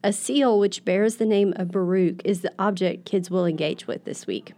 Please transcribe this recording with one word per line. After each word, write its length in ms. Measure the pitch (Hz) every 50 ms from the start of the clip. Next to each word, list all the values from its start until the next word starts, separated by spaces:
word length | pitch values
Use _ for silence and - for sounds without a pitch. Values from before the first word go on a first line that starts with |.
| -
A 80 | 202
seal 480 | 208 - - - 262 285 277 247 220 202
which 240 | 202 196 196 - _
bears 320 | - 185 190 214 220 220
the 100 | - 233
name 280 | 220 214 202 202 196 -
of 160 | - 185 175
Baruch 500 | 180 196 185 175 185 190 185 165 - 180 -
is 160 | 190 202 175
the 120 | 180 - - -
object 460 | 190 208 196 180 185 175 - 180 -
kids 260 | - - 190 175 180
will 140 | 175 185 180
engage 420 | 170 160 160 156 151 - - -
with 160 | - - - _
this 240 | - - - -
week. 240 | - 95 - - - -